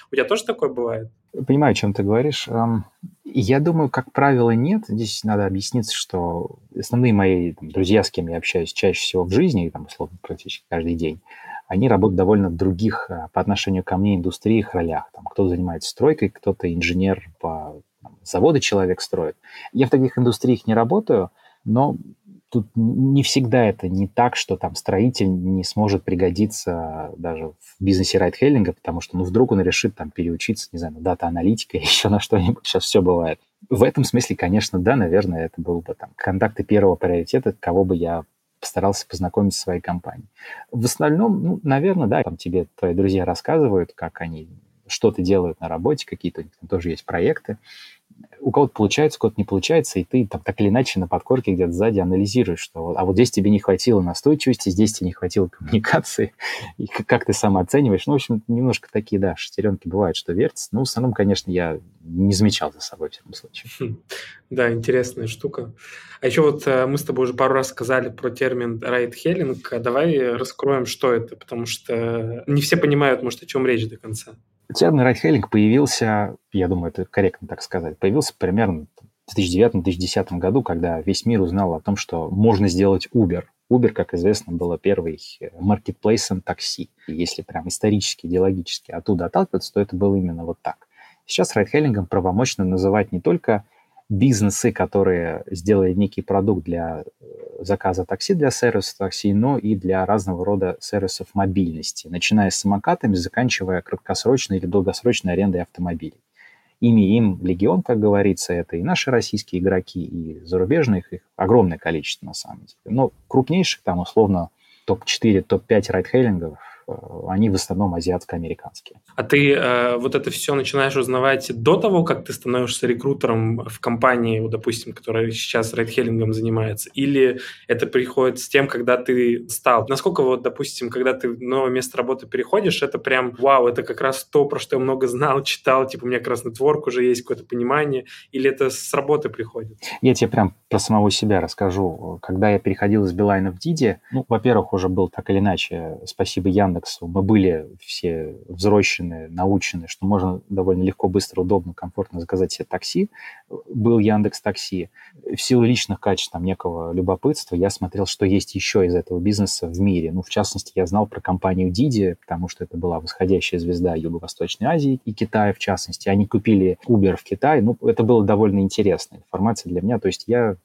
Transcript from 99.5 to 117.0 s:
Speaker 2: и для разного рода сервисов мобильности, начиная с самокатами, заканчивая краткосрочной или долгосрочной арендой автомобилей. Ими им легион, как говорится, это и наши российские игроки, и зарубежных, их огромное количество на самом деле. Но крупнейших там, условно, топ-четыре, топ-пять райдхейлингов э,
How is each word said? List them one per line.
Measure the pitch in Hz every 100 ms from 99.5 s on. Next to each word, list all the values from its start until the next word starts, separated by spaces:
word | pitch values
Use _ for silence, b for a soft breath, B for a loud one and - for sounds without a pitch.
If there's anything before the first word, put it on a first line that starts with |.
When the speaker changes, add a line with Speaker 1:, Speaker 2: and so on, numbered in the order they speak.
| 135
Speaker 2:
и | 107 104
для | 92 95 92
разного | 104 95 87
рода | 92 101 92 85
сервисов | - 104 95 - 87
мобильности, | 98 98 92 87 80 - - 78
начиная | 87 - 110 95
с | -
самокатами, | 101 101 - 175 110 92
заканчивая | 85 113 123 - 95 90
краткосрочной | - 92 - - 110 131 - 95
или | 90
долгосрочной | 101 92 - 120 110 92
арендой | 87 101 90
автомобилей. | 85 - 90 80 78 - _ b b b b b
Ими | 117 113 95 117
им | 107 87
легион, | 92 90 107 185
как | - 113
говорится, | 104 101 98 90 -
это | 87 85 85
и |
наши | 101 - -
российские | 120 - 101 - 92
игроки, | 92 95 - 90
и | 80 87 80 80
зарубежных, | 82 92 92 160 131 95 -
их | 87 - -
огромное | 95 120 95 80
количество | 82 82 - - -
на |
самом | - - - -
деле. | _ - 117
Но | - - _
крупнейших | 131 131 175 175 -
там, | - 87
условно, | 87 - 104 92 82 _ b b -
топ-четыре, | 95 - - 113 95
топ-пять | - 95 - 107 98
райдхейлингов | 95 90 131 120 90 82 76 B B -
э, | 69